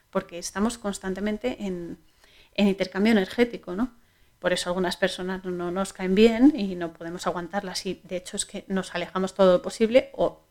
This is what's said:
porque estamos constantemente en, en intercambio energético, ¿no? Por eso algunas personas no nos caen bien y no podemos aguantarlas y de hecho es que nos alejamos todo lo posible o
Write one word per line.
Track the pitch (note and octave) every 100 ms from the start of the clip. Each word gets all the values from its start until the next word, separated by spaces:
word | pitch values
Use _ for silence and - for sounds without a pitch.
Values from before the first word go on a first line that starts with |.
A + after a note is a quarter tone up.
| _
porque | F#3+ F#3+ E3+
estamos | F3 F#3+ A3 A#3
constantemente | G3+ G3 F#3+ F#3+ G#3 G#3+ B3 - G3+
en, | F3+ E3+ F3 _ _ _ _ _
en | - G3+
intercambio | F#3+ F#3 F#3+ G#3+
energético, | G#3+ F#3+ - A#3+ - -
¿no? | F3+ B3+ - _ _ _ _
Por | F3+
eso | F3 F#3
algunas | F3+ F3+ -
personas | F#3+ F#3 F#3 F#3
no | F#3 F3 F3
nos | F3 F#3+
caen | - F#3
bien | F#3+ A3+ A3+ C#4
y | D4+ G3 F3
no | E3+
podemos | - E3 F3 F3+
aguantarlas | F3 E3+ G3+ G3 F3+ F#3+
y | F3
de | - F3+
hecho | - G3+
es |
que | - G3+ -
nos | F#3+ -
alejamos | F3 E3+ F#3+ F#3+
todo | - F#3+
lo | F3+
posible | F#3 - A3 B3 C4+
o | - F3 - _